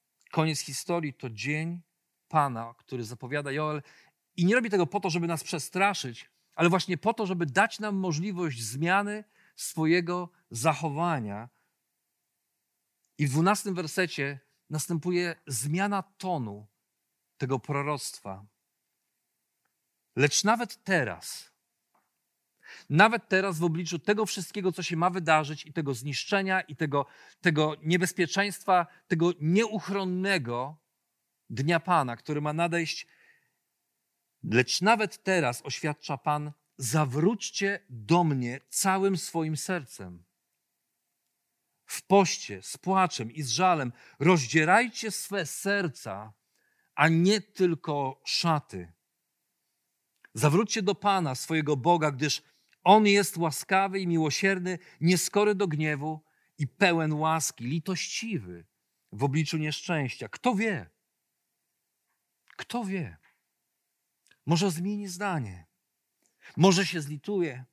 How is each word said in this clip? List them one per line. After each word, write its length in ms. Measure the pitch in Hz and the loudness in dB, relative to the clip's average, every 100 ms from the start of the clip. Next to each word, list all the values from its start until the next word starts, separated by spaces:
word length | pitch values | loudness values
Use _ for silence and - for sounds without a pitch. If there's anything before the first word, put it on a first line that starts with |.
| _ _ _ | _ _ _
Koniec 300 | - 160 151 | 0 0 0
historii 540 | - 135 - 175 156 | -6 -8 -4 -4 -4
to 160 | 131 127 | -8 -12
dzień 500 | 107 120 151 160 175 - _ _ _ _ | -8 -4 -4 -4 -8 -12 _ _ _ _
Pana, 460 | 160 143 117 117 120 | 0 0 -2 -8 -14
który 260 | _ 127 | _ -8
zapowiada 480 | 113 120 123 147 143 | -8 -10 -6 -6 -4
Joel. 300 | 139 151 151 - - _ _ _ - | -4 -4 -6 -10 -20 _ _ _ 0
I 80 | |
nie 100 | 175 | 2
robi 160 | 240 226 | 2 2
tego 160 | 190 175 | 2 2
po 140 | 202 | 0
to, 100 | 185 | -2
żeby 160 | 165 170 | 0 -2
nas 180 | 160 | -4
przestraszyć, 840 | - 165 - 185 196 196 131 117 - _ _ | -4 -8 -4 0 0 0 -6 -12 -18 _ _
ale 140 | - 170 | 0 2
właśnie 300 | 180 - 170 | 2 0 -2
po 160 | 214 | -2
to, 120 | 226 196 | -2 -2
żeby 200 | 185 165 | -2 -2
dać 340 | 131 214 - | 2 0 0
nam 160 | 214 196 | -6 -4
możliwość 640 | 190 151 196 180 170 120 | -2 -2 -4 -4 -4 -6
zmiany 640 | 110 127 170 190 202 208 208 _ _ - | -8 -2 2 2 0 -6 -12 _ _ -14
swojego 720 | - - 156 170 175 180 175 _ _ | -10 -2 2 2 2 -4 -8 _ _
zachowania. 960 | 117 156 139 156 143 175 151 107 101 120 _ _ _ _ _ _ _ _ _ _ _ _ _ _ _ _ - | -2 0 0 -2 -2 -2 -2 -4 -8 -12 _ _ _ _ _ _ _ _ _ _ _ _ _ _ _ _ -4
I 80 | 147 | 0
w 40 | |
dwunastym 440 | 135 175 208 208 | 2 2 2 -2
wersecie 640 | 180 156 - 180 - 139 139 _ _ - | -6 -4 -2 -2 -2 -6 -8 _ _ -10
następuje 640 | 151 - 170 180 180 175 165 - | -8 -4 -4 -2 -2 -2 -6 -8
zmiana 560 | 120 135 170 202 202 | -6 -4 -2 -2 -2
tonu 640 | 185 - 185 165 113 101 107 _ _ _ _ _ _ - | -6 -10 -6 -4 -6 -10 -16 _ _ _ _ _ _ -8
tego 200 | 131 131 | -4 -4
proroctwa. 880 | - 143 139 143 - - 101 95 104 _ _ _ _ _ _ _ _ _ _ _ _ _ _ _ _ - | -2 -4 -2 -4 -8 -12 -12 -14 -16 _ _ _ _ _ _ _ _ _ _ _ _ _ _ _ _ 0
„Lecz 280 | 143 - | 2 2
nawet 400 | 202 226 240 - | 2 2 -2 -8
teraz, 640 | - 180 117 82 - - - _ _ _ _ _ _ _ _ _ _ _ - - - | -2 0 0 -6 -12 -14 -16 _ _ _ _ _ _ _ _ _ _ _ -20 -20 2
nawet 380 | 147 214 226 - | 6 6 6 0
teraz 300 | 190 196 165 | 0 0 0
w 60 | |
obliczu 340 | 170 160 170 170 | 0 0 -4 -4
tego 280 | - 214 214 | 0 0 0
wszystkiego, 460 | - 170 208 185 | -4 -8 -4 -2
co 100 | 175 | -2
się 140 | 165 170 | -2 0
ma 140 | 180 | 0
wydarzyć 560 | 180 165 156 147 151 - | 0 2 2 2 -6 -8
i 60 | |
tego 220 | 160 143 | -6 -4
zniszczenia, 640 | 123 139 135 - 202 190 190 | -4 -6 -6 -2 0 2 -2
i 160 | - 143 | -2 -6
tego, 300 | 156 143 135 - - _ | -2 0 -2 -8 -20 _
tego 360 | 185 151 151 147 | 0 2 2 0
niebezpieczeństwa, 1040 | 156 180 180 - 165 196 202 185 - 180 170 _ - | 0 0 0 -2 -2 0 -2 -2 2 4 2 _ -4
tego 240 | 165 170 170 | 0 2 0
nieuchronnego 1400 | 151 185 226 208 - 196 185 180 190 190 120 120 131 156 _ _ _ _ _ _ - | 2 2 2 -2 -4 -4 -2 -2 0 0 0 -4 -6 -10 _ _ _ _ _ _ -10
dnia 300 | 110 143 170 | -4 0 0
Pana, 360 | - 170 131 117 | 4 2 2 -4
który 240 | - 151 | -6 -4
ma 120 | 151 | -2
nadejść, 540 | 151 170 170 160 - - _ _ _ _ _ _ _ _ _ _ _ _ _ | -2 0 0 -2 -6 -12 _ _ _ _ _ _ _ _ _ _ _ _ _
lecz 380 | - 113 123 - | 0 2 2 2
nawet 420 | 190 226 214 - | 2 2 0 -4
teraz, 400 | - 185 135 123 | -2 2 0 -2
oświadcza 560 | - - 160 147 - 139 | -8 -6 -6 -6 -6 -6
Pan: 340 | - 147 147 147 _ - | -2 -2 -4 -12 _ -10
zawróćcie 1040 | 123 156 147 131 170 226 - - 196 294 - | -2 2 2 2 2 2 -4 -4 -4 -4 -8
do 360 | 120 104 170 | -10 2 4
mnie 360 | 165 135 123 127 - | 4 2 -2 -6 -8
całym 480 | - 196 190 196 185 | -2 2 2 2 0
swoim 400 | - 170 156 156 | -2 -4 -2 -4
sercem. 680 | - 180 135 - 92 87 87 _ _ _ _ _ _ _ _ _ _ _ _ _ _ _ - | -4 -6 -6 -14 -14 -16 _ _ _ _ _ _ _ _ _ _ _ _ _ _ _ _ -14
W 160 | - | -12
poście, 600 | - 196 180 - - 98 | 4 4 4 0 -8 -12
z 140 | - - | -12 -10
płaczem 560 | 180 190 180 - 117 | -2 2 2 -2 -8
i 100 | 135 | -8
z 60 | 135 | -4
żalem 440 | 120 185 165 127 - - - | 2 2 2 0 -6 -16 0
rozdzierajcie 920 | 147 180 120 160 156 202 240 - 220 | 4 6 4 2 6 6 4 -2 -8
swe 360 | - - 202 160 | -8 -6 -4 -4
serca, 840 | - 196 202 180 - 113 98 107 - _ _ _ _ _ | -4 -2 0 -2 -6 -10 -10 -12 -18 _ _ _ _ _
a 140 | - 156 | 2 4
nie 320 | 165 180 208 | 6 4 2
tylko 800 | - - 180 160 - 147 135 135 | -2 0 0 2 -2 -4 -4 -6
szaty. 680 | - - 170 156 - 98 87 _ _ _ _ _ _ _ _ _ _ _ _ _ _ | -6 -2 2 0 -2 -10 -14 _ _ _ _ _ _ _ _ _ _ _ _ _ _
Zawróćcie 480 | 113 147 160 220 233 | 0 4 4 2 0
do 120 | 190 | -2
Pana, 400 | 190 202 196 160 | 0 2 2 0
swojego 420 | 131 - 160 151 143 | -4 -2 -2 0 0
Boga, 340 | 151 175 156 | 2 4 2
gdyż 320 | 135 147 - - _ _ _ | 0 -2 -2 -8 _ _ _
On 220 | 175 214 208 | 6 8 8
jest 300 | 202 196 165 | 4 2 0
łaskawy 640 | 165 139 - 190 196 196 | -2 -4 -2 0 0 -2
i 60 | 180 | 0
miłosierny, 720 | 165 156 - 196 190 180 175 - - | 2 2 2 0 0 -2 -6 -10 0
nieskory 540 | 165 180 - 208 208 | 2 4 2 2 2
do 140 | 196 196 | 2 0
gniewu 560 | 151 156 147 151 156 - _ _ - | 0 -2 -2 -6 -10 -14 _ _ -6
i 80 | 143 | -6
pełen 460 | - 196 170 156 | 2 4 4 2
łaski, 520 | 151 156 160 - - | 0 0 0 -2 -6
litościwy 1000 | 120 165 - 180 - - 226 185 92 87 82 _ _ _ _ | -4 -4 -2 -4 -6 -8 -6 -6 -8 -14 -18 _ _ _ _
w 120 | 107 | -4
obliczu 340 | 139 143 151 160 | 0 0 0 -2
nieszczęścia”. 680 | 151 147 - 165 131 - 113 | -4 -6 -4 -2 -2 -6 -12
Kto 260 | - 247 | -4 0
wie? 360 | 202 226 170 85 _ _ _ _ _ _ _ _ _ _ _ _ _ _ _ _ - | 0 0 -2 -8 _ _ _ _ _ _ _ _ _ _ _ _ _ _ _ _ -18
Kto 280 | - 240 | -8 -6
wie? 320 | 202 190 123 87 _ _ _ _ _ _ _ _ _ _ _ _ - | -4 -4 -6 -12 _ _ _ _ _ _ _ _ _ _ _ _ 0
Może 240 | 165 196 | 2 2
zmieni 380 | 160 185 208 202 | -2 -4 -6 -8
zdanie. 580 | 175 202 165 110 90 82 _ _ _ _ _ _ _ - - | -6 -4 -2 -4 -10 -18 _ _ _ _ _ _ _ -8 4
Może 300 | 185 180 185 | 6 6 2
się 140 | 170 | -4
zlituje. 640 | 143 147 - 202 165 127 131 | -8 -10 -4 -2 -2 -4 -14